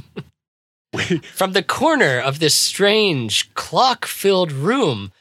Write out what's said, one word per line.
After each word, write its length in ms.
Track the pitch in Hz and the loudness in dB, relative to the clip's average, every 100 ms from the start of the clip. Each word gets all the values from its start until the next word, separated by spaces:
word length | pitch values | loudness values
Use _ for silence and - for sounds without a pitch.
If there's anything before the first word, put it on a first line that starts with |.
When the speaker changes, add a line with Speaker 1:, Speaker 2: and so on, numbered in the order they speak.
| - - - _ _ _ _ _ _ | -16 -16 -18 _ _ _ _ _ _
Speaker 1:
We 260 | - - 170 | -6 -4 -4
Speaker 2:
From 360 | - - 190 | -4 -4 -2
the 80 | 196 | -2
corner 560 | - - 294 302 170 123 | -2 0 2 4 2 2
of 180 | 131 143 | -2 0
this 160 | 156 | 0
strange, 1000 | - - - 202 214 208 143 113 - - | 2 0 0 2 2 2 0 -2 -4 -4
clock-filled 1000 | - - 165 254 247 - - 196 190 170 | -8 -4 2 2 0 -6 -4 0 2 0
room, 580 | 135 156 269 196 110 98 - | -2 -2 0 0 -2 -8 -16